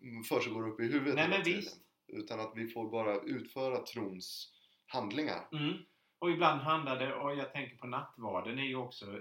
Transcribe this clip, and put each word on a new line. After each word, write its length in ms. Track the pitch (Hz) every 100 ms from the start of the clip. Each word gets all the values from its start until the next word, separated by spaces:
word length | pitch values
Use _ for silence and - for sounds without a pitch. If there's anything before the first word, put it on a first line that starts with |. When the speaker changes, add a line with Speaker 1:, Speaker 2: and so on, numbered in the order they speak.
| 127 113 110
Speaker 1:
försiggår 400 | 156 - 113 110
uppe 140 | 110
i 40 | 117
huvudet 280 | 143 139
Speaker 2:
Nej, 100 | 139
Speaker 1:
hela 120 | 170 196
Speaker 2:
men 80 |
Speaker 1:
tiden. 160 | 170 139
Speaker 2:
visst. 200 | - - - _ -
Speaker 1:
Utan 340 | 107 104 110
att 120 | 107 113
vi 120 | 113
får 220 | 117 107
bara 300 | 113 107 101
utföra 580 | - 127 - 135 131 123
trons 720 | - 120 98 92 - - - - _ _ -
handlingar. 640 | 127 101 139 151 87 -
Speaker 2:
Mm. 220 | 151 151 185 - _ _ -
Och 120 | 175
ibland 300 | 160 165 143
handlar 380 | 151 160 139 127
det, 160 | 131
och 220 | 139 143 143
jag 160 | 131
tänker 240 | 143 131 -
på 100 | 127
nattvarden 720 | 123 - - 107 92 104 131
är 60 |
ju 100 | 135 131
också 440 | 120 - 101 104